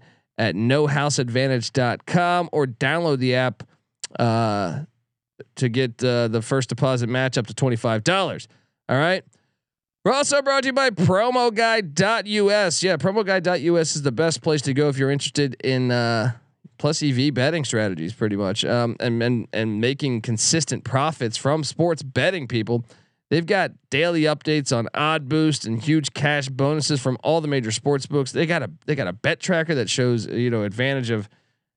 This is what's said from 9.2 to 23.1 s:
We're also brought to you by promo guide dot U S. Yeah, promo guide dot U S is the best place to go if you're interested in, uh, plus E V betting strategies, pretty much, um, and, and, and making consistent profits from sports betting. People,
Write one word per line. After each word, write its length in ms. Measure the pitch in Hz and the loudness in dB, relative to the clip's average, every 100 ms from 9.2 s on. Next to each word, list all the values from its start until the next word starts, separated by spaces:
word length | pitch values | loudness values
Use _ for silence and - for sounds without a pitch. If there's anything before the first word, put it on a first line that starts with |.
| - _ _ _ _ _ _ _ | -4 _ _ _ _ _ _ _
We're 100 | 185 | 0
also 280 | 269 285 285 | 2 2 2
brought 220 | 269 269 | 2 0
to 40 | 262 | 0
you 40 | |
by 160 | 262 269 | 2 2
promo 640 | 180 170 185 240 254 240 | 2 4 4 4 2 2
guide 400 | 214 226 220 180 | 2 2 2 0
dot 320 | 147 190 226 202 | 0 2 2 0
U 240 | 208 202 | 2 4
S. 320 | 208 190 - | 4 2 0
Yeah, 160 | 180 160 | 0 2
promo 260 | 165 208 | 0 0
guide 200 | 196 190 | 0 0
dot 180 | 175 175 | 2 0
U 160 | 156 170 | 2 2
S 180 | 160 156 | 2 -2
is 60 | |
the 100 | 139 | -2
best 300 | 117 165 - | 0 0 0
place 220 | 165 151 | 0 0
to 100 | 139 | 0
go 160 | 131 147 | 0 0
if 80 | 135 | 0
you're 140 | 135 | 0
interested 440 | 139 - - 143 - | 0 -2 -2 -2 -2
in, 280 | - 131 127 | -2 0 2
uh, 400 | 120 117 113 123 117 _ _ - - | 2 2 2 0 -2 _ _ -20 -4
plus 240 | 147 151 | -2 0
E 80 | 151 | 0
V 180 | 123 143 | 2 0
betting 340 | 131 135 170 | 2 0 0
strategies, 480 | 131 120 107 87 82 | 0 0 0 -2 -6
pretty 240 | 117 110 101 | -4 -2 -2
much, 300 | 98 107 73 | -2 -2 0
um, 300 | 120 120 - | 0 0 -2
and, 220 | 123 117 | -2 0
and, 260 | 117 120 - | 0 0 -2
and 260 | - 110 107 | -4 -2 0
making 420 | 117 139 139 120 | 0 0 -2 -2
consistent 640 | 117 110 - 165 147 120 | -2 -2 0 0 0 -4
profits 540 | - 131 151 156 117 - | -2 -2 -2 -2 -4 -2
from 260 | 131 156 | 0 0
sports 380 | 139 - 170 160 | -2 0 0 0
betting. 460 | 139 170 160 190 117 | -4 0 0 0 -2
People, 360 | 117 104 117 - - _ | -4 0 -2 -4 -16 _